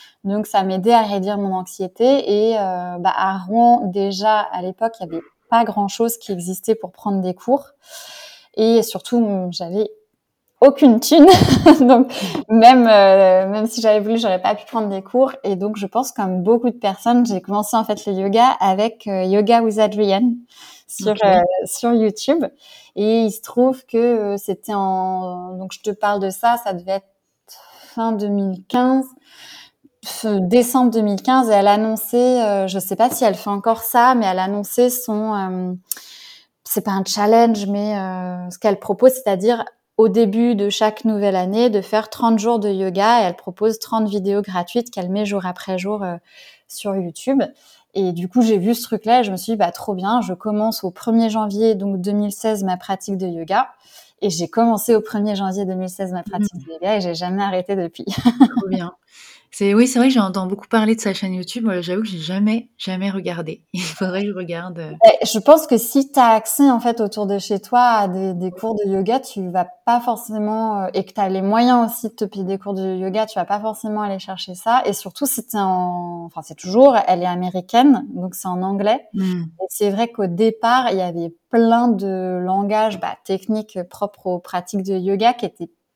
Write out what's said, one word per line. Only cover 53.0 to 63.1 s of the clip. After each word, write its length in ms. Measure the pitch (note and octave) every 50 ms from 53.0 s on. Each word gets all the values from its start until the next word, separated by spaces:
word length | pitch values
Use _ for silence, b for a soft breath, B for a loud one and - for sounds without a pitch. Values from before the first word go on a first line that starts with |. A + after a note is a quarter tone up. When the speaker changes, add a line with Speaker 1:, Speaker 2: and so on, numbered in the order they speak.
| - - G3
Speaker 1:
de 80 | F3+ F#3+
yoga. » 440 | F3+ E3+ E3 E3 E3 F#3+ A3 - - _ b b b b b b b b _
Et 80 | G3 G3+
j'ai 180 | D#3+ E3 E3+
commencé 460 | E3 - A3+ A#3 A#3 A3 G3+ - - A3+
au 60 | G#3+
premier 340 | G#3+ - - G#3 G3+ G#3+ G3+
janvier 300 | G3 G3 F#3 F#3 G3+ G3+
deux 80 | F#3 F#3+
mille 160 | F#3 F#3 F3+
seize 220 | F#3 - G3 F3+
ma 100 | F3+ F3
pratique 320 | E3+ G3+ G3 F#3+ G#3 G3 -
Speaker 2:
Mhm. 100 | D#3 C3
Speaker 1:
de 60 | E3 E3
yoga 240 | D#3+ F3 G3 A3
et 40 | G3+
j'ai 140 | F3+ F3 E3+
jamais 260 | E3 F3+ F3+ F#3+ G3+
arrêté 340 | G3 G3 F#3 F#3 F3+ G3+ G3+
depuis. 300 | F#3+ F3 E3 - - -
<laughs> 520 | - G3 - - A#3+ A#3+ B3 C4+ - -
Speaker 2:
Trop 100 | - G3 F#3
bien. 240 | F#3+ F3+ E3+ F3+ - _ _ B B B B B B B B B
C'est, 220 | - - G3+ G3 G3+
oui, 140 | A3 B3
c'est 100 | B3+ B3+
vrai 120 | A#3+ B3 C4+
que 40 | C4
j'entends 320 | A#3 G3+ F#3 F3+ G3 F#3
beaucoup 220 | F#3 G3 G3+ -
parler 280 | _ A#3+ A3 A3 G#3+ A3+
de 60 | A3
sa 120 | - G3+ F#3
chaîne 200 | - G3+ F#3+ F#3
YouTube. 340 | F#3 F3 - - A#3+ A3+
Euh, 140 | G#3+ F#3 F3
j'avoue 220 | E3 F3 F3+ G#3 A3+
que 40 |
j'ai 120 | G#3 F#3 E3
jamais, 500 | D3+ E3 F#3 G3 G#3 G#3+ A3 A#3 - _ _
jamais 320 | _ - F#3+ F#3 F3+ G3
regardé. 540 | G3